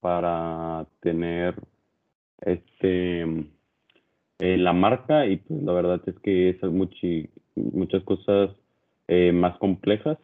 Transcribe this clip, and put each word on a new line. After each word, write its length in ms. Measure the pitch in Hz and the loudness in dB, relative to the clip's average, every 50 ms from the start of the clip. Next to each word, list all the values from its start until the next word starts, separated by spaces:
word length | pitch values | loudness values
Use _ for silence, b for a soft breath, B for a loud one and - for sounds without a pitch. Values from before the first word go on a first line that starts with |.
para 840 | - 90 87 87 87 87 85 82 82 82 80 82 82 82 82 80 78 _ _ _ | -2 -2 -2 0 0 -2 -2 -2 -4 -6 -6 -6 -6 -6 -6 -8 -10 _ _ _
tener, 600 | - 85 85 82 85 85 85 85 87 90 90 - - _ _ _ _ _ _ _ _ _ _ _ _ _ _ _ | -4 -2 -2 0 -2 -2 -2 -2 -2 -4 -4 -6 -12 _ _ _ _ _ _ _ _ _ _ _ _ _ _ _
este, 800 | - 104 90 87 _ _ _ _ - 95 92 90 90 87 87 85 82 82 82 80 78 - _ _ _ _ _ _ _ _ _ _ _ _ _ _ _ _ _ _ | -4 -4 -4 -4 _ _ _ _ -2 0 0 0 0 -2 -2 -2 -4 -4 -4 -6 -8 -10 _ _ _ _ _ _ _ _ _ _ _ _ _ _ _ _ _ _
eh, 200 | 90 90 92 90 | 0 0 2 2
la 160 | 90 90 85 | 2 2 4
marca, 520 | 87 95 104 120 127 - - 104 101 131 | 4 4 4 2 0 0 0 2 2 2
y, 120 | 107 95 - | 2 0 -2
pues, 260 | - _ 80 - 95 | -4 _ -8 -6 -4
la 100 | 98 90 | -2 0
verdad 260 | 87 87 87 90 87 - | 0 0 0 -2 -2 -4
es 80 | - 87 - | -8 -10 -6
que 320 | _ 104 98 92 90 92 | _ 0 2 2 2 2
es 100 | 90 92 | 0 0
muchi-, 720 | - 95 82 92 92 90 - - - 90 85 80 78 - _ - _ _ _ | -4 -2 0 0 -2 -2 -4 -6 -4 -4 -4 -4 -6 -8 _ -20 _ _ _
muchas 480 | - - - - - 92 87 - 95 95 | -6 -6 -4 -2 -2 -2 0 -2 -4 0
cosas, 480 | - 98 92 - - 101 101 101 95 98 _ _ _ _ _ _ _ _ _ _ _ | -2 -4 -4 0 2 2 4 2 2 -2 _ _ _ _ _ _ _ _ _ _ _
eh, 240 | 87 90 87 87 | 2 4 4 4
más 260 | 85 87 87 90 87 - | 4 4 2 0 0 0
complejas 600 | - 101 92 90 - - 104 107 - 151 156 - | -2 -2 -2 0 0 0 0 0 0 -4 -4 -4